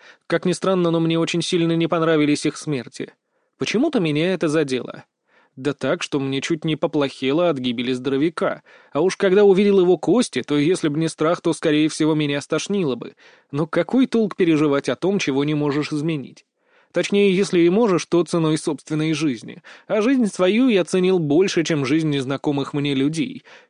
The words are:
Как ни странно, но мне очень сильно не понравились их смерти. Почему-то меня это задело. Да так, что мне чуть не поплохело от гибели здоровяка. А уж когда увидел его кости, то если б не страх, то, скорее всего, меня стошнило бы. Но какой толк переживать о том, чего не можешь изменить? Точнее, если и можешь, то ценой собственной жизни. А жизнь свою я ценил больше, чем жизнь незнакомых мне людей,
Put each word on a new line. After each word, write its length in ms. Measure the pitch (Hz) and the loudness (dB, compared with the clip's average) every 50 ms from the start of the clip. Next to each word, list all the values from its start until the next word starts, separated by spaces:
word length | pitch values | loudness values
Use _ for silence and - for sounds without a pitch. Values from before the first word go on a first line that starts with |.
| - - - _ _ _ | -20 -20 -20 _ _ _
Как 180 | 175 165 - | -4 -2 0
ни 80 | 185 175 | 0 -2
странно, 380 | - - 185 190 185 175 170 | 0 0 0 2 2 2 2
но 80 | 165 170 | 2 2
мне 200 | 165 160 165 165 | 0 0 0 0
очень 220 | 170 165 - 175 | 0 0 -2 -4
сильно 340 | 160 - - 175 165 165 165 | -2 -2 0 0 0 0 0
не 120 | 165 165 165 | 0 0 0
понравились 580 | 180 170 160 160 165 156 151 147 147 139 - | 0 0 2 2 2 2 2 2 0 0 -2
их 100 | 151 147 | -4 -6
смерти. 560 | - - 156 151 131 113 - _ - - - - _ _ _ _ _ _ _ _ _ | -4 -8 -6 -6 -6 -8 -10 _ -14 -14 -14 -14 _ _ _ _ _ _ _ _ _
Почему-то 420 | 135 - - 208 269 339 311 247 | -8 -4 0 0 0 0 0 0
меня 340 | 180 160 147 147 160 180 190 | 0 0 0 0 0 -2 -2
это 140 | 165 180 160 | -2 -2 0
задело. 560 | 147 160 156 135 131 123 - - - - - _ _ _ _ _ _ _ _ _ _ - | 0 0 0 0 -2 -6 -6 -8 -14 -18 -20 _ _ _ _ _ _ _ _ _ _ -8
Да 140 | 131 143 135 | -6 -6 -6
так, 300 | - - 131 160 180 - | -2 -2 -2 -2 -2 -4
что 180 | - - 147 | -4 -4 -4
мне 180 | 135 135 135 139 | -2 -2 -4 -4
чуть 240 | 135 - 170 160 - | -4 -4 -6 -4 -2
не 140 | 165 156 143 | -4 -4 -2
поплохело 720 | - 165 - 151 143 135 - - - 131 135 160 175 175 | -4 -2 0 0 -2 -2 -4 -4 -4 -2 0 2 2 0
от 80 | 160 135 | 0 -2
гибели 340 | 127 127 120 120 123 123 | -4 -4 -4 -4 -4 -4
здоровяка. 720 | 131 127 127 139 135 135 147 175 165 - 196 156 110 - _ _ - - - _ _ | -4 -4 -4 -4 -2 0 -2 -2 -2 -2 -4 -4 -4 -6 _ _ -20 -20 -20 _ _
А 80 | 143 | -2
уж 160 | 160 185 - - | 0 0 0 0
когда 260 | 202 196 185 208 208 | 0 2 4 6 6
увидел 380 | 202 190 180 208 202 196 196 | 6 6 6 4 4 4 4
его 160 | 180 175 185 156 | 4 4 2 2
кости, 440 | - - 175 240 240 - - - | 2 2 2 2 2 0 -2 -6
то 160 | - - 147 147 | -4 -2 0 0
если 300 | 143 151 185 165 - 156 | 2 2 0 0 -2 -2
б 100 | 143 151 | -2 0
не 120 | 160 160 | -2 -4
страх, 320 | - - 156 156 175 165 | -2 -2 0 0 0 0
то, 100 | - 170 | 0 -2
скорее 380 | 156 - - 165 151 151 151 156 | -2 0 0 0 2 2 2 0
всего, 240 | - - 156 151 160 | 0 0 0 0 2
меня 260 | 151 151 143 143 143 | 0 0 -2 -4 -6
стошнило 560 | 139 - - 156 - - 202 202 185 143 123 | -4 -4 -4 -4 -4 -4 -4 -2 -2 -2 -4
бы. 200 | 117 - - - _ - - - _ _ _ | -6 -8 -14 -16 _ -20 -20 -20 _ _ _
Но 160 | - 143 165 160 | -6 -6 -4 -2
какой 400 | - 170 170 - - 254 269 - | -2 -2 -2 0 2 2 2 2
толк 300 | - 233 220 190 - - | 2 0 0 0 0 0
переживать 500 | 185 165 160 147 151 151 139 139 139 - | 2 2 2 2 2 2 0 0 0 -2
о 80 | 127 | -4
том, 240 | - - 175 202 196 | -2 -2 -2 0 0
чего 240 | - - 135 135 143 | -2 0 0 0 0
не 120 | 151 156 | 0 -2
можешь 360 | 147 147 147 135 151 147 - | -2 -2 -2 -2 -2 -4 -4
изменить? 540 | 156 151 143 165 165 147 127 - - - _ _ _ _ _ _ _ _ _ _ _ | -6 -4 -4 -4 -4 -6 -8 -12 -18 -20 _ _ _ _ _ _ _ _ _ _ _
Точнее, 420 | 170 175 - 202 202 202 202 185 | -4 -2 0 2 4 4 4 4
если 240 | 180 202 175 - 175 | 2 0 2 2 4
и 100 | 170 170 | 4 4
можешь, 360 | 180 208 247 220 185 156 - | 4 4 2 2 2 0 0
то 180 | - - 170 175 | 0 0 0 0
ценой 340 | - - 175 160 156 156 151 | 0 0 0 0 0 0 -2
собственной 540 | - - 151 - - - 156 156 156 160 | -2 -4 -6 -6 -6 -6 -4 -4 -2 -2
жизни. 500 | 160 143 156 156 123 107 120 - 120 - _ - - - _ _ | -2 0 -2 -2 -2 -4 -8 -16 -18 -18 _ -20 -20 -20 _ _
А 140 | 180 220 | -2 0
жизнь 260 | 202 247 277 254 240 202 | 2 2 2 2 2 0
свою 420 | - - 180 185 202 226 262 262 | 0 0 0 2 4 4 2 4
я 160 | 220 185 170 | 4 2 0
ценил 340 | - - 185 185 185 190 185 | 0 0 0 2 2 2 0
больше, 460 | 160 147 139 160 190 190 - 175 160 | 0 2 2 2 2 2 2 0 0
чем 200 | - 170 147 139 | 0 0 -2 0
жизнь 240 | 120 147 160 160 156 | 0 0 0 2 0
незнакомых 640 | 143 139 131 127 139 135 - 151 143 139 135 - - | -2 -2 -2 -4 -6 -4 -4 -4 -2 -2 -4 -4 -4
мне 200 | 147 143 143 139 | -4 -2 -2 0
людей, 480 | 131 135 147 160 160 135 - - 123 - - - - _ _ | 0 0 0 0 -2 -4 -6 -6 -12 -16 -20 -20 -20 _ _